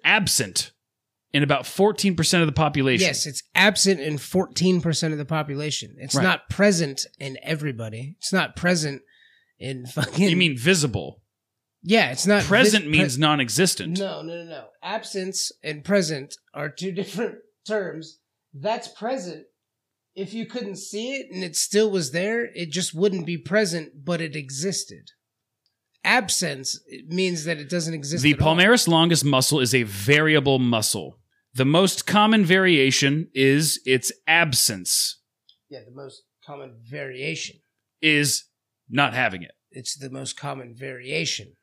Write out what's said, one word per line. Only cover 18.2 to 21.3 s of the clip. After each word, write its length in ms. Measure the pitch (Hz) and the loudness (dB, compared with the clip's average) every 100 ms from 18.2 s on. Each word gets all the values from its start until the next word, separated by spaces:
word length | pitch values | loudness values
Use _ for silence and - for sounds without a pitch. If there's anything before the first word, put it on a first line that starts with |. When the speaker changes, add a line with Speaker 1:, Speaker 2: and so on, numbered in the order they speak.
| _ _ _ | _ _ _
Speaker 2:
That's 340 | 143 185 233 - | -10 -6 -6 -8
present. 560 | - 214 254 180 156 - _ _ _ _ _ _ 185 | -10 -6 -6 -8 -14 -18 _ _ _ _ _ _ -12
If 180 | 196 | -10
you 120 | 226 226 | -8 -8
couldn't 320 | 247 202 185 | -8 -10 -10
see 380 | - 208 240 277 | -10 -8 -6 -8
it 100 | - | -10